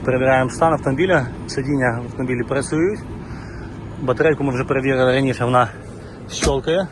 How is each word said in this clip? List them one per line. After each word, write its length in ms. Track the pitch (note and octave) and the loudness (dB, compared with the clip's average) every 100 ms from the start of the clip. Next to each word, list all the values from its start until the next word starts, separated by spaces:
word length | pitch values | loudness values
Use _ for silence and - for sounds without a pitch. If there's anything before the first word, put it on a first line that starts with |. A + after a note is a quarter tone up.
Перевіряємо 460 | - B2+ C3 C3 B2+ | 2 2 4 4 2
стан 220 | - E3 | 2 2
автомобіля. 540 | D3 C#3+ C3+ F#3 E3 A#2+ - - | 4 0 2 4 2 2 -8 -6
Сидіння 540 | - C3 C#3 B2+ A#2 | -6 -2 2 2 0
в 40 | B2 | -6
автомобілі 360 | - B2+ B2 A#2+ | -6 -2 -2 0
працюють. 520 | C#3 C3+ D#3 F3+ G#3+ - - - - - - - - - - | -2 -2 0 0 -2 -8 -12 -12 -12 -12 -12 -12 -12 -12 -6
Батарейку 440 | - D#3+ D#3 D3 | -2 2 2 2
ми 100 | C#3+ | 0
вже 100 | B2 | -2
перевірили 480 | C3 C3+ C3+ C3 B2+ | 0 0 2 4 4
раніше, 320 | C3 C3+ A#2 | 4 2 0
вона 240 | B2 B2 A2+ - - - - - - | 2 4 2 -2 -14 -14 -16 -16 -12
щолкає. 560 | - C#3 C#3 D#3 E3+ F#3 | -2 0 0 2 0 0